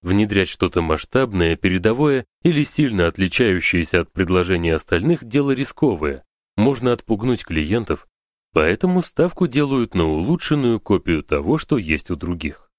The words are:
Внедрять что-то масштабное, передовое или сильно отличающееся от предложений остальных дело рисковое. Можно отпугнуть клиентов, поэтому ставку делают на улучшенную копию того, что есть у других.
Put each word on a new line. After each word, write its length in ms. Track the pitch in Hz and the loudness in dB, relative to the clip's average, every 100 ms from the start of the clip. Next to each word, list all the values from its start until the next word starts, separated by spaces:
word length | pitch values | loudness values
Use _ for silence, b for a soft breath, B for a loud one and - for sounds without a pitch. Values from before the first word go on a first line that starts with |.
Внедрять 440 | 90 98 107 98 92 | 0 0 2 0 0
что-то 340 | - 95 90 | -2 -2 0
масштабное, 720 | 82 78 - 127 127 98 82 | 0 -2 0 0 0 0 0
передовое 680 | 82 92 92 101 120 151 135 - _ | 0 0 0 0 0 0 0 -4 _
или 200 | 175 151 | -2 0
сильно 440 | 143 - 143 101 85 | -2 0 0 2 0
отличающееся 920 | 87 92 - 117 92 - 87 80 90 | 0 -2 2 2 2 0 -2 0 0
от 120 | 82 | -2
предложений 560 | - 87 90 90 90 85 | -4 0 2 2 0 0
остальных 560 | 78 - 85 127 170 | -2 0 -2 0 -2
дело 260 | 113 127 139 | -2 -2 0
рисковое. 720 | 131 139 - 147 87 76 67 _ _ _ | -2 -4 0 0 0 -4 -6 _ _ _
Можно 380 | - 117 131 123 | 0 2 2 0
отпугнуть 500 | 120 - 104 123 117 | 0 -2 -2 0 -2
клиентов, 640 | - 80 78 113 107 78 _ _ _ _ _ | -2 -4 0 -2 -2 -6 _ _ _ _ _
поэтому 480 | 80 78 98 180 180 | 2 2 2 2 2
ставку 460 | 170 - 175 - 170 | 0 0 0 0 0
делают 480 | 127 143 135 113 | 0 0 0 0
на 100 | 92 | 0
улучшенную 720 | 80 78 95 175 - 147 123 113 | 0 0 0 -2 0 0 2 0
копию 440 | - 95 - 80 | 0 0 2 -2
того, 340 | - 71 78 151 | 0 -2 0 -2
что 220 | - 143 | 0 -2
есть 320 | 80 76 - | 0 -4 -4
у 40 | |
других. 560 | 80 82 85 78 - _ | -6 -6 -6 -6 -10 _